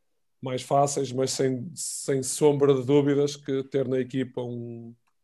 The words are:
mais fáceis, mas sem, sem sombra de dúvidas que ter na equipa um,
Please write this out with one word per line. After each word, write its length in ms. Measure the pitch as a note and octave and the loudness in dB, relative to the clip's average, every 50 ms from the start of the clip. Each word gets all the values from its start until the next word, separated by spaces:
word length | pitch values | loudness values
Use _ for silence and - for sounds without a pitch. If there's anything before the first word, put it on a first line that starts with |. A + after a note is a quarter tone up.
| _ _ _ _ _ _ _ _ | _ _ _ _ _ _ _ _
mais 200 | - C3+ B2+ B2+ | -8 -6 -6 -6
fáceis, 500 | B2+ - D3 C#3 C#3+ C#3+ - C#3+ C#3 B2 | -2 2 4 4 4 2 2 -2 -4 -2
mas 200 | B2 C3 C3 B2+ | -2 -2 -2 -2
sem, 400 | - - C3+ C3 C3 B2 A#2+ F3+ C#3+ | 0 0 0 0 0 -2 -6 -10 -10
sem 460 | - - - - - - - C#3 C3+ | -10 -10 -10 -8 -8 -4 -2 -2 -2
sombra 540 | B2+ - - - D#3 D3 D3 C#3 C#3+ C#3 C#3 | -2 -4 -2 4 4 4 6 6 4 4 4
de 100 | C3 B2 | 4 4
dúvidas 500 | B2 C#3+ D3 C#3 C#3+ C#3+ C#3 C#3+ C#3+ C#3+ | 4 4 4 6 4 4 2 2 0 -2
que 280 | - - - C3+ C3+ C3 | -6 -6 -4 -4 -4 -4
ter 240 | C3+ - C3+ C3 | -2 -2 -2 -2
na 120 | A#2+ C3 C3 | 0 0 -2
equipa 420 | B2+ B2+ B2+ C3 C3 B2+ - B2+ | -2 -2 -4 -4 -4 -4 -6 -8
um, 520 | B2 A#2+ A#2+ A#2+ A#2+ A#2 A#2 A#2 A#2 A#2 A#2 _ _ _ _ _ | -8 -6 -8 -10 -10 -10 -12 -14 -14 -16 -20 _ _ _ _ _